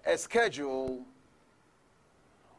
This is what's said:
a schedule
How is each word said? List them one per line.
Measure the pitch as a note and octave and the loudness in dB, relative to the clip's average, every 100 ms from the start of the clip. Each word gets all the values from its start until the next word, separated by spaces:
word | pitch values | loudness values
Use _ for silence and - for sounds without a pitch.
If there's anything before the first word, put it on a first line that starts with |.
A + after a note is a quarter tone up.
| - | 0
a | E3 | 0
schedule | - A#3 A3+ C3+ C#3+ C3 C3 B2+ - - _ _ _ _ _ _ _ _ _ _ _ _ _ | 2 2 2 0 -4 -2 -4 -6 -10 -20 _ _ _ _ _ _ _ _ _ _ _ _ _